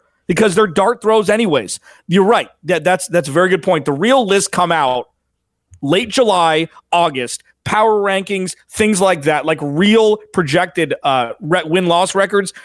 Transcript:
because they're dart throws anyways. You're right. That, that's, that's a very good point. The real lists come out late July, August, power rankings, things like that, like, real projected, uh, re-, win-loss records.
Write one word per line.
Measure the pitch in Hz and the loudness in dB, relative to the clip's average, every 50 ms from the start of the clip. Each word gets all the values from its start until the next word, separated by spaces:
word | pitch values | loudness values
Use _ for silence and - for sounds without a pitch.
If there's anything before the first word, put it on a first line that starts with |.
| _ _ _ _ _ | _ _ _ _ _
because | - 175 - 220 214 165 | -4 0 2 2 2 2
they're | 202 214 | 2 0
dart | 196 143 202 190 220 247 233 - | 0 2 0 0 0 0 -2 0
throws | 214 220 220 208 170 | 0 2 2 2 2
anyways. | 208 220 233 190 147 127 104 87 - - _ - - _ _ - | 0 0 0 0 0 0 -2 -4 -10 -14 _ -20 -20 _ _ 0
You're | 170 196 190 | 2 2 4
right. | 202 240 196 127 - _ _ - | 4 2 2 0 -4 _ _ -6
That, | 151 180 165 147 | -4 -2 0 0
that's, | 180 185 180 - - | 0 0 0 -2 -2
that's | - 170 117 135 | -2 -2 -2 0
a | |
very | 135 165 185 185 | 0 2 2 2
good | 180 175 | 0 0
point. | - 185 180 156 131 | 0 0 -2 0 -2
The | 151 | -4
real | 143 139 185 233 269 269 240 | -4 0 0 2 2 2 2
lists | 185 196 196 185 - | 2 0 0 0 -2
come | - - 180 170 | -2 -2 -2 0
out | 170 160 143 131 127 123 120 - _ _ _ _ _ _ _ _ _ _ _ _ - - - | 0 0 0 0 -2 -4 -6 -8 _ _ _ _ _ _ _ _ _ _ _ _ -16 -10 -4
late | 139 160 196 247 220 | -2 -2 -2 -2 -2
July, | - 269 247 214 190 180 170 160 156 160 165 - _ - _ _ | 0 0 2 2 2 2 2 2 0 0 -2 -4 _ -16 _ _
August, | - 175 170 165 143 131 123 117 - - _ _ _ _ - | 0 0 0 0 -2 -6 -8 -8 -10 -14 _ _ _ _ -8
power | - - 214 220 226 214 208 | -4 -2 0 2 2 2 0
rankings, | 202 202 196 190 196 - 202 190 185 175 - - _ _ | 0 -2 -2 -4 -4 -4 -6 -6 -6 -6 -10 -14 _ _
things | - - 214 214 214 180 | -4 -2 0 0 2 2
like | 196 190 180 160 139 | 2 2 0 0 0
that, | 156 151 147 139 | 0 -2 0 0
like, | 156 160 147 | -2 -4 -4
real | 151 143 143 156 196 208 214 226 220 214 208 208 - - - | -4 -4 -2 0 2 4 4 4 4 2 0 -2 -4 -6 -4
projected, | 196 175 139 143 175 180 180 - 180 160 139 135 - - | -4 -2 0 0 -2 -2 -2 -2 -4 -4 -4 -4 -4 -2
uh, | 147 135 131 120 113 110 - | 0 0 0 -2 -4 -6 -10
re-, | - 151 175 180 160 | -6 -4 -2 -2 -2
win-loss | 156 160 190 185 170 170 170 190 180 - | -2 -2 0 0 2 2 0 0 0 0
records. | 196 196 185 208 202 196 180 - - | -2 -2 0 0 -2 -2 -4 -8 -16